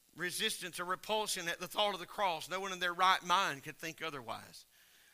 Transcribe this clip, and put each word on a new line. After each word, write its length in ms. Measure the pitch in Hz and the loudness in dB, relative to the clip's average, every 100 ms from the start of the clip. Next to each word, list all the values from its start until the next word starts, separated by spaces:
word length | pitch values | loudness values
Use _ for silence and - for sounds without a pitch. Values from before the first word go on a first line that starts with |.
| _ - | _ -8
resistance 600 | 175 170 214 - 175 170 | -6 -2 -2 -2 -6 -6
or 60 | |
repulsion 640 | 180 185 - 214 208 185 170 | -4 -4 0 -2 0 -2 -2
at 120 | 170 | -4
the 60 | 175 | -4
thought 280 | - 208 | 2 2
of 60 | 185 | 0
the 60 | 170 | -6
cross. 440 | - 196 160 143 | 0 2 0 -2
No 100 | 185 | -4
one 120 | 196 | -4
in 80 | 180 | -2
their 120 | 175 | 0
right 300 | 175 185 185 | 4 6 6
mind 380 | 175 180 185 139 | 6 4 4 0
could 160 | 151 147 | -6 -8
think 240 | 165 156 | -8 -4
otherwise. 640 | 156 143 113 107 101 - - _ - - - | -6 -6 -6 -8 -10 -18 -20 _ -20 -20 -20